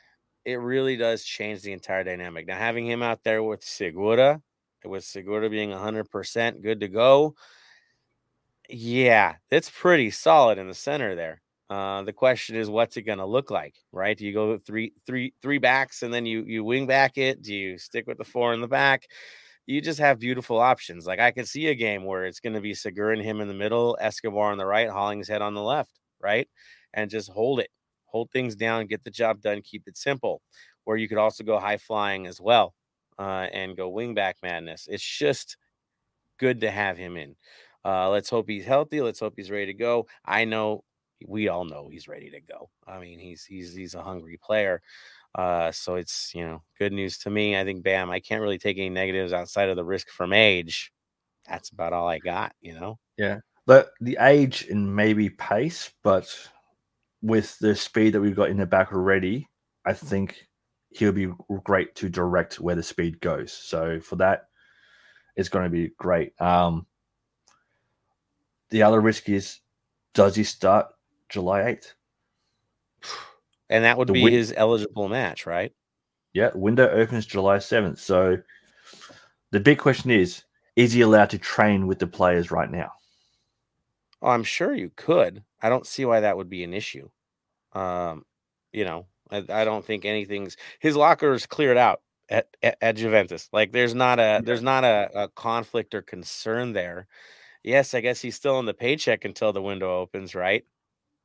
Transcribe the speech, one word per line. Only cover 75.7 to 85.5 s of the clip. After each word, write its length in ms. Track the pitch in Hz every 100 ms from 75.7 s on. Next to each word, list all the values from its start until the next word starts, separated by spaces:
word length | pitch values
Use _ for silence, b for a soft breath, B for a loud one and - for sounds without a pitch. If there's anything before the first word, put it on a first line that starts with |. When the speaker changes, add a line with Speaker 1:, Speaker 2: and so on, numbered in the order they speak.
| _ _ _ _ _ _
Speaker 2:
Yeah, 180 | - 120
window 360 | 95 98 120 123
opens 360 | 107 113 120 107
July 340 | 98 98 98
seventh. 400 | - 117 98 -
So 380 | - 95 92 92 - b b b b b b b b b -
the 80 | 104
big 200 | 110 143
question 320 | 143 127 127
is, 320 | 113 90 - _ _ _ -
is 160 | 120
he 100 | 120
allowed 280 | 113 107 101
to 80 | 101
train 500 | - - 107 101 95
with 120 | 95
the 80 | 87
players 440 | - 90 87 87
right 180 | 85 62
now? 220 | 82 - - _ _ _ _ _ _ _ _ _ _ _ _
Speaker 1:
Oh, 80 | -
I'm 140 | 120
sure 300 | 107 - 180
you 180 | 277 87 -
could. 480 | - 165 95 98 _